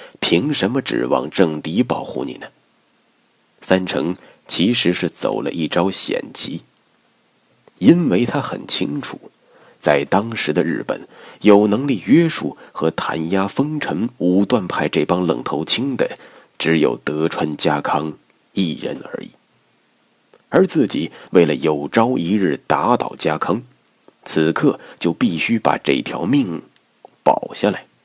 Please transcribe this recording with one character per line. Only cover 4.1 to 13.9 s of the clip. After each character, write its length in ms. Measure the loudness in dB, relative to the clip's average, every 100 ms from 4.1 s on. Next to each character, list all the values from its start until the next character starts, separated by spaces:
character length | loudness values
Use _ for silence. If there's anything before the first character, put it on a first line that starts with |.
| -4 -10 -20 -4
其 240 | 0 2
实 220 | 2 0
是 160 | 0 -2
走 320 | -2 -2 -2
了 80 | -4
一 180 | -4 -2
招 220 | 0 0
险 340 | 0 -4 -4 -6
棋， 300 | -8 -8 -8 -14 _ _ _ _ _ _ _ _ _ -20 0
因 320 | 4 4 4
为 160 | 2
他 160 | 0 -2
很 260 | -6 -10 -6
清 360 | -4 -4 -4
楚， 280 | -8 -12 -18 _ _ _ -20 -4
在 240 | 2 2
当 320 | 2 -2 -2
时 160 | -4 -2
的 100 | 0
日 180 | 0 -2
本， 240 | -6 -8 -8 -20 -20 0
有 240 | 6 8 6
能 200 | 0 -2
力 160 | -4 4
约 200 | 4 4
束 300 | 0 -6 -8 -16
和 180 | -2 -2
弹 380 | -2 -6 -4 -2
压 180 | 0 -2
丰 320 | -2 -2 -2
臣 300 | -4